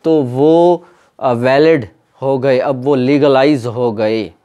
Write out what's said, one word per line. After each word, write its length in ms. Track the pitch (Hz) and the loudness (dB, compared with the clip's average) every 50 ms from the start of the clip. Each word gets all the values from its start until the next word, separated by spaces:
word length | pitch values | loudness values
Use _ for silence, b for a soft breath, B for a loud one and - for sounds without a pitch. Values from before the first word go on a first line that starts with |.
| _ | _
तो 180 | 160 160 156 | 0 0 0
वो, 640 | 139 120 123 131 143 156 165 170 170 175 175 170 b b b b b b b - | 0 -2 -2 0 2 2 4 4 4 2 0 -2 b b b b b b b -6
अ, 140 | - 135 120 | -4 -4 -2
वैलिड 540 | 117 123 127 135 143 156 160 165 147 113 98 _ _ _ _ _ _ | 0 0 0 2 2 4 2 2 0 -2 -8 _ _ _ _ _ _
हो 160 | 131 135 135 | -4 -4 -4
गए, 220 | 131 123 139 131 123 | -2 0 0 0 0
अब 240 | - 147 139 127 123 | -2 -4 -6 -4 -2
वो 120 | 143 147 | -2 -2
लीगलाइज 680 | 131 123 131 143 143 143 143 139 131 135 151 151 131 113 | 0 0 0 2 2 2 2 2 2 2 2 0 -2 -4
हो 260 | 123 107 123 123 120 | -8 -6 -4 -4 -4
गए 400 | 107 107 110 107 113 113 101 82 78 _ | -2 -2 -4 -2 -2 -4 -6 -8 -14 _